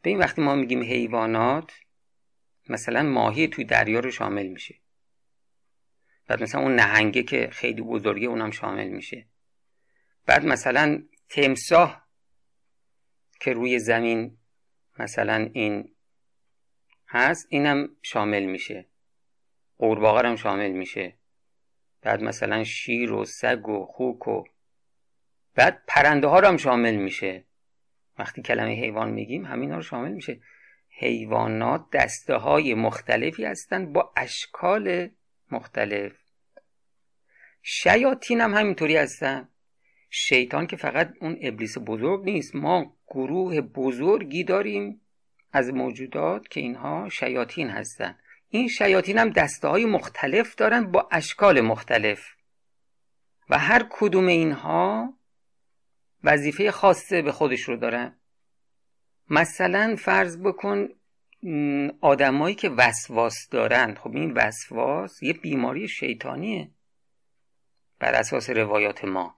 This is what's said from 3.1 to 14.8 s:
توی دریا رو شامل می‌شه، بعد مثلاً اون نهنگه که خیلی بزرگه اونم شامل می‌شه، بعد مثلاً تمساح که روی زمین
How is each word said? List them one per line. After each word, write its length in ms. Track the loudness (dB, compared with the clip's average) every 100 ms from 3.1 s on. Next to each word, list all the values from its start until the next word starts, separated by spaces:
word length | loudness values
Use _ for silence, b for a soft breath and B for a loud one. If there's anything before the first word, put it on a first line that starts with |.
| 2 0 0 -2
توی 180 | -4 0
دریا 340 | 2 4 0
رو 120 | -2
شامل 360 | -6 -6 -4 -6
می‌شه، 280 | -10 -18 -20 _ _ _ _ _ _ _ _ _ _ _ _ _ _ -6
بعد 160 | -4
مثلاً 180 | -2 -2
اون 140 | 0 4
نهنگه 480 | 4 4 4 0
که 260 | 0 -2 -2
خیلی 300 | -4 -6 -6
بزرگه 460 | -6 -2 -2 -2 -4
اونم 240 | -4 -6
شامل 360 | -6 -8 -6 -8
می‌شه، 380 | -10 -12 -16 -18 _ _ _ _ _ _ _ _ _ 2
بعد 200 | 4 4
مثلاً 580 | 0 2 2 2 2 -4 _ _
تمساح 720 | 0 2 2 4 6 6 0 _ _ _ _ _ _ _ _ _ _ _ _ _ _
که 140 | -4
روی 260 | -2 -2 -2
زمین 580 | 0 0 2 -2 -4 -12 _ _ _ _